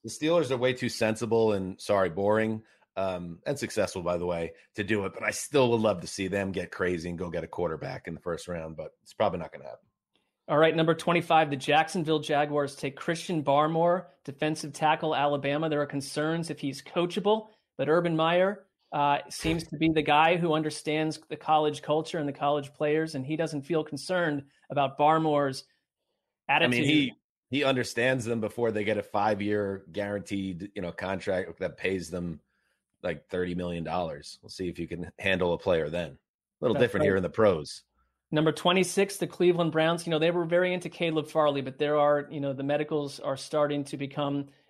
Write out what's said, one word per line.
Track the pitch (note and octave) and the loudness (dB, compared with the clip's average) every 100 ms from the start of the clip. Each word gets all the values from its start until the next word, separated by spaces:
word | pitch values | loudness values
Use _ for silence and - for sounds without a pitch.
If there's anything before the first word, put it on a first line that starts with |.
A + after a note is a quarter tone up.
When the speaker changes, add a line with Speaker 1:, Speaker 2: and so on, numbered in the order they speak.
Speaker 1:
The | A2 | -12
Steelers | - D3+ E3+ C3+ | -4 2 2 2
are | B2+ | 2
way | B2+ | 0
too | B2+ A#2+ | 0 -4
sensible | - A2 G#2+ A#2 A2+ A2 | 0 0 0 2 4 4
and, | G2+ F#2 G2 | 2 -2 -8
sorry, | - G2+ F#2+ | 0 2 2
boring, | E2 G2+ A2 A2 A2 - _ _ | 2 2 4 2 -2 -10 _ _
um, | - F#2+ F2+ F2 E2+ | -4 -4 -4 -8 -8
and | - C#3 | -6 -4
successful, | A2+ - F#2 G2 | -4 0 0 -2
by | E2+ F2 | -2 -2
the | |
way, | F2 E2+ E2 - _ | -2 -2 -4 -8 _
to | - | -8
do | G2 G#2+ | -2 -2
it. | F#2+ | -2
But | - | -4
I | G#2+ | -6
still | G#2 - C#3+ B2 | -6 0 4 4
would | A#2 | 4
love | A2 F2+ | 4 2
to | E2+ | -4
see | - F#2+ | -4 -2
them | G2 F#2+ | 0 -2
get | F#2 F2 | -4 -6
crazy | - F2+ F2+ F2 | -2 0 0 -4
and | E2+ | -6
go | F2+ | -6
get | E2+ | -6
a | E2 | -6
quarterback | - E2+ D#2 C#2+ C2+ - | -4 -4 -2 -8 -10 -10
in | |
the | E2 | -10
first | F2 E2 - | -8 -8 -6
round, | E2+ D#2+ D#2 | -8 -8 -10
but | D#2 _ | -14 _
it's | - | -20
probably | - G#2+ F2 | -2 0 0
not | D#2 | -8
gonna | D#2 | -12
happen. | B1 A1+ _ _ _ _ _ _ - | -16 -18 _ _ _ _ _ _ 0
Speaker 2:
All | D3 | 4
right, | D#3+ | 4
number | D#3+ D#3+ | 4 2
twenty-five, | E3 - E3+ E3+ E3 D3+ | 2 2 0 4 4 4
the | |
Jacksonville | C#3 D3 D3 - F#3+ D#3 D#3 | -2 2 4 4 -2 0 -2
Jaguars | D3 D3 D3 D3 C#3 | 0 0 2 0 -2
take | - C#3 | -4 -8
Christian | C3+ - E3 - E3+ | -6 -4 -4 -2 -2
Barmore, | C#3 C#3 D#3 E3 E3+ F3+ F3+ _ | 2 4 4 4 2 2 -2 _
defensive | - C3+ D#3 D3+ D#3 | -14 -4 -2 -2 -8
tackle, | - D3+ D#3 D#3 | 0 2 2 0
Alabama. | C3 D3 C#3+ C#3 D3 D#3+ | 0 2 0 0 -2 0
There | D3 | 0
are | |
concerns | D3 C#3+ C#3 D3+ D3+ E3 E3 | -2 -4 -6 -4 -2 -2 -4
if | - | -6
he's | C#3 C3 | -6 -8
coachable, | - E3 F3 G3+ G3 G#3+ G#3+ _ _ - | -6 -2 -2 0 2 0 -2 _ _ -4
but | C#3 | 2
Urban | E3+ F3 | 4 4
Meyer, | D#3 D#3+ F3 F#3+ G3+ _ _ _ | 2 4 4 2 0 _ _ _
uh, | D#3 C#3+ C#3+ - | 0 2 2 -2
seems | - D#3+ E3 - | -6 -2 -2 -4
to | D3+ | 0
be | E3 | 2
the | D#3 | 2
guy | D3 D3 E3 F3+ | 4 4 6 4
who | E3+ | 2
understands | D#3 D3+ D3+ D#3 D3+ D#3 D3+ - | 2 0 -4 -2 0 0 -4 -10
the | - | -8
college | - D#3 D3+ C#3 | 2 4 4 -2
culture | - D3+ D#3+ E3+ | 0 0 0 -4
and | C#3+ | -4
the | |
college | C#3 C#3+ D3 C#3 | -2 0 0 -4
players, | _ D3+ D#3 D#3+ | _ 0 0 0
and | C3+ | -6
he | C3 | -6
doesn't | D#3+ D#3+ D3+ | -4 -2 -4
feel | C#3+ E3 | -2 -2
concerned | D#3 C#3+ - F#3 E3+ C#3+ - _ _ | -2 -10 -2 0 0 -2 -8 _ _
about | C#3 C3+ C3+ | 0 0 4
Barmore's | D3 D#3+ D#3+ D3 C#3 C3+ - _ _ _ _ _ _ _ - | 4 6 4 2 0 -4 -14 _ _ _ _ _ _ _ 0
Speaker 1:
I | |
Speaker 2:
attitude. | D3+ D#3+ A#2+ | 2 4 4
Speaker 1:
mean, | |
he, | C#3+ D3+ C3 - _ _ _ | 4 4 2 -4 _ _ _
he | C3+ | 0
understands | C3+ C3 A#2 - B2+ B2+ | 2 2 -2 0 2 2
them | A2+ A#2 | -2 -2
before | G#2+ - A#2 | -4 0 0
they | G#2+ | 0
get | G#2 G#2 | 0 -2
a | |
five-year | - G#2 G#2+ G2+ G2+ G#2 G2 F#2+ E2 | -2 0 0 0 0 0 -2 -6 -8
guaranteed, | F2 G2+ G#2 F2+ G2 F#2+ E2+ G2 | -6 -4 -4 -4 -4 -4 -6 -10
you | G2+ | -8
know, | F2 | -8
contract | - F#2+ F#2+ G2+ F#2 F2 - | -6 -6 -4 -2 -2 -4 -6
that | F2+ - | -8 -4
pays | F#2+ F#2+ E2 | -2 -2 -4
them, | F2+ F2 D#2 _ _ _ _ _ _ | -6 -6 -8 _ _ _ _ _ _
like, | F2+ D2+ _ | -8 -8 _
thirty | F#2 F2+ | -4 -4
million | F2 F2 E2+ | -4 -6 -6
dollars. | D#2+ F2+ E2 D2 - - | -4 -4 -4 -8 -14 -20
We'll | - | -18
see | - F2+ | -8 -8
if | E2 | -6
you | E2+ | -10
can | E2+ F2 - | -8 -10 -4
handle | G2+ F#2 F2+ | -2 2 2
a | E2+ | 0
player | G2 E2+ D2+ | 2 0 0
then. | E2+ E2 | -4 -6
A | - _ _ _ _ | -12 _ _ _ _
little | - | 0
Speaker 2:
That's | G#2+ | 2
Speaker 1:
different | F#2+ G2+ | 2 2
Speaker 2:
right. | G2 | 2
Speaker 1:
here | F#2+ | 2
in | |
the | E2+ | 0
pros. | - G#2+ E2 C#2+ - _ _ _ _ _ | 4 4 4 -4 -14 _ _ _ _ _
Speaker 2:
Number | D3+ D#3 | 2 2
twenty-six, | D#3 F3 F#3 F3+ G3 G3 - | 2 2 2 2 0 0 -2
the | |
Cleveland | E3 - F3+ E3+ E3 | -8 2 4 4 2
Browns. | D#3 D#3+ E3+ | 2 2 0
You | E3+ | -2
know, | D#3 | 0
they | D#3+ | 2
were | F3 | 0
very | E3 F3 F3+ | 0 2 2
into | F3+ F3 | -2 -6
Caleb | - E3+ D#3 D3 | -4 0 0 0
Farley, | D#3+ D3+ C#3+ | 2 2 2
but | C3 C3 | -6 -4
there | D3 D3+ | 0 4
are, | D3 D3 C#3+ | 4 4 0
you | D3+ | -6
know, | C#3 | -4
the | C3 | -4
medicals | C#3 D3 D3+ D#3 C#3+ - | -2 0 0 -2 -4 -6
are | C#3 C3+ | -6 -6
starting | - D#3 D3 D3 | -2 0 2 0
to | C#3+ C3+ | -4 -8
become | C#3 D3+ C#3+ C#3+ C#3 _ | -6 -4 -2 -2 -6 _